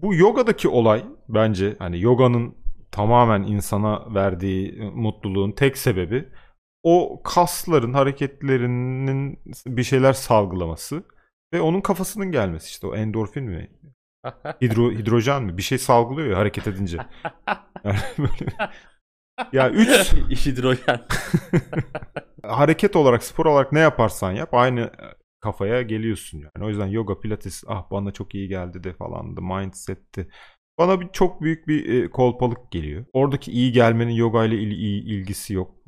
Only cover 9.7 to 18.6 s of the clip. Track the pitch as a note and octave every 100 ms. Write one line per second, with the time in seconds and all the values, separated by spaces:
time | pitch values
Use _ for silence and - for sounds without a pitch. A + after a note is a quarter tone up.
9.7 | A#2+ A#2+ C3 C3+ C3 - A2+ G2 F#2 E2
10.7 | D#2+ - D3+ - _ _ _ _ E3+ D#3+
11.7 | F#3 G3 F#3 F#3 G#3 G3 D3 G2 D#2+ -
12.7 | - G2+ G#2 A2 A2 G#2 C#3+ B2+ E2 -
13.7 | _ - _ _ _ B2+ - D3 - B2
14.7 | A2 A#2+ G#2+ G#2+ A#2 A2+ C#3 G#2+ F2 F#2+
15.7 | C3 - A#2+ A#2 C#3 C#3+ F#2 G#2 - G#2+
16.7 | G2 G2 E2+ - - E3 - - - _
17.7 | - G#2 G2+ - - C#3+ - C#3+ -